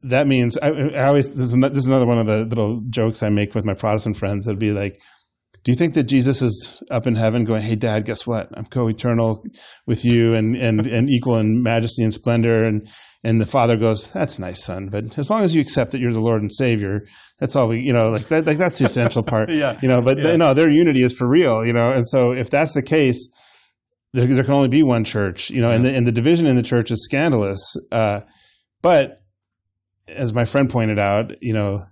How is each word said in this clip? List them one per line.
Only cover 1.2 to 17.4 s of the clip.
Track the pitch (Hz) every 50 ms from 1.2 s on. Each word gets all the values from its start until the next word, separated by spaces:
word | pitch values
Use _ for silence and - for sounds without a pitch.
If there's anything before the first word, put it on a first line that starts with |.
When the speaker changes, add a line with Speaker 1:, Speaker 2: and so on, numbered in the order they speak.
| 135 139
Speaker 1:
this | - 135 127 123 117
is, | 127
this | 131 139 139 135
is | 127
another | 127 135 131 123
one | 120 120 117
of | 113
the | 107 107 107 110
little | 110 113 117 110 104 113 120 107 127
jokes | 113 123 110 113 113 - -
I | 107
make | 104 104 104 101 -
with | 107 101
my | 101 98
Protestant | - - 110 104 110 - 113 104
friends. | - - 98 104 101 98
It'd | 117 107 95
be | 110 104
like, | 104 101 101 101 - _ _ - - _ _ _ _ _ _ _ _ - _
"Do | - 123
you |
think | 127 170 170 143
that | 160 139
Jesus | 113 135 135 120 135 135 -
is | 131 120 101 - - - - - - -
up | - 120 113 127
in | 117
heaven | 110 113 110 110 123 117
going, | 107 117 107 104
'Hey, | 107 113
Dad, | 104 110 117 107 110 110
guess | 107 113 - - -
what? | 117 110 - - -
I'm | - 107
co-eternal | - - 131 123 113 110 - - 123 117 117 117 113 110 107 - - - - - - - - _ -
with | 120 110 -
you | 120 120 117 117 117 113
and, | 113 107 107 117
and, | 127 131 117 110 107 104
and | 107 110 117 120 143
equal | 139 120 117 131 120 113
in | 107 107 110 120 123
majesty | 117 117 117 113 113 - - 117
and | 110 104
splendor.'" | - - 123 117 117 113 117 117 113 110
And, | 113 107 107 104 - - - - - _ _ _
and | 113 113 113
the | 107
Father | - - 139 120 117 117 110
goes, | 113 113 110 107 - - -
"That's | 190 175 131 - -
nice, | 98 90 90 - -
son, | - 90 92 98 95 101
but | 104 110 117 - -
as | 147 139
long | 208 220 208
as | 180 160
you | 165 139
accept | - - - 123 - -
that | 135
you're | 123 120 117
the | 113
Lord | 110 117 117 110 104
and | 101 -
Savior, | - 139 123 117 107 101 98 98 104 - - - - - - _
that's | _